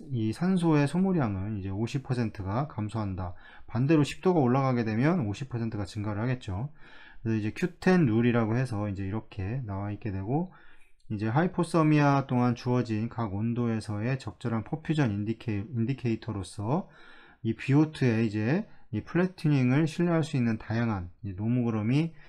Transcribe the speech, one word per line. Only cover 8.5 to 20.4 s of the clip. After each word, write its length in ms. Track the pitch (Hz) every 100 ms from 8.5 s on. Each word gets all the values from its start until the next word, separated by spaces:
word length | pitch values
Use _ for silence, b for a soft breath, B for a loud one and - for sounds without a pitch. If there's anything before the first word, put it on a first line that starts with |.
| 117
해서 320 | 131 104 104
이제 160 | 95
이렇게 580 | 98 107 - - 95 127 110
나와 240 | 98 101
있게 220 | 101 113
되고, 400 | 95 95 139 185 b b b b b -
이제 180 | 107 110
하이포서미아 1000 | 123 180 - 165 170 156 151 143 139 135
동안 280 | 123 123
주어진 540 | 117 127 123 117 107 113
각 260 | - 113
온도에서의 840 | 95 113 120 120 110 110 104 113 131
적절한 460 | - - 120 113
퍼퓨전 460 | 107 151 - 151 131
인디케-, 540 | 101 104 113 - 101 104
인디케이터로서 1120 | 117 113 135 120 110 - 101 92 - 104 160 B B B B B B
이 120 | 113
비오투의 720 | 110 - 139 156 - 131 110 113
이제 420 | 104 107 170 220 b b
이 100 | 104
플래티닝을 840 | - 165 185 - 151 143 127 135 160
신뢰할 340 | - 175 165
수 140 | 151
있는 220 | 139